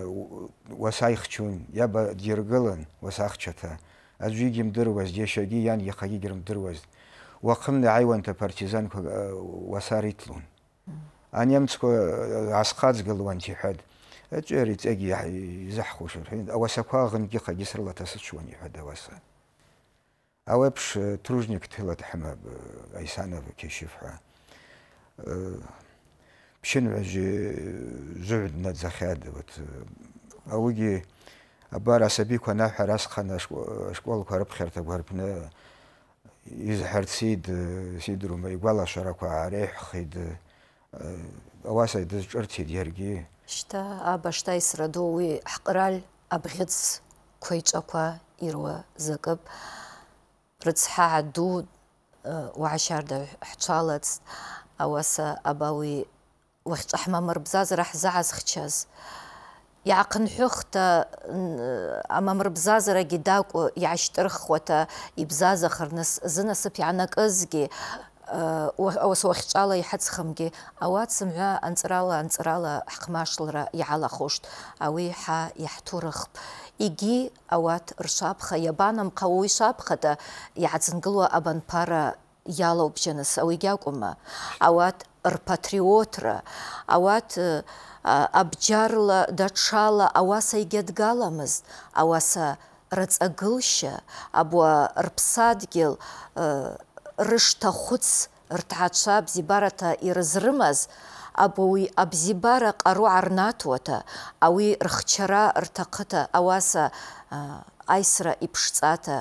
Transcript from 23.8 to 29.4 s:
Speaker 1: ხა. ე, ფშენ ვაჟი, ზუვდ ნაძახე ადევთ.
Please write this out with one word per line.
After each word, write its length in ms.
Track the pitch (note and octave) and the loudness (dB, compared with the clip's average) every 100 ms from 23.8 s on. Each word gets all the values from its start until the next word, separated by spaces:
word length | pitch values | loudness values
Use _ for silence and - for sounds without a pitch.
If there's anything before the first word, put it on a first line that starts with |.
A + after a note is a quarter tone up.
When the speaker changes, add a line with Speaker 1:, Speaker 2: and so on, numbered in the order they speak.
| E2 | -12
Speaker 1:
ხა. 180 | - - - _ _ _ - - - _ _ _ - | -14 -16 -16 _ _ _ -20 -20 -20 _ _ _ -14
ე, 120 | - F#2 F#2 F#2 - - - _ _ _ _ _ _ _ | -10 -8 -8 -10 -14 -20 -20 _ _ _ _ _ _ _
ფშენ 200 | - C3+ A#2 | -2 0 0
ვაჟი, 400 | G#2 F#2 F#2+ F#2+ G2+ G#2 - F#2 G2 - - C#2 F2+ F#2+ | -2 -4 -2 -2 -2 -4 -6 -8 -10 -10 -12 -12 -10 -4
ზუვდ 280 | A2+ F#2+ D#2 | -2 -2 -4
ნაძახე 480 | F#2 E2 F2 - F2+ | -6 -6 -8 -4 -4
ადევთ. 380 | D2+ C#2+ C#2 | -4 -8 -14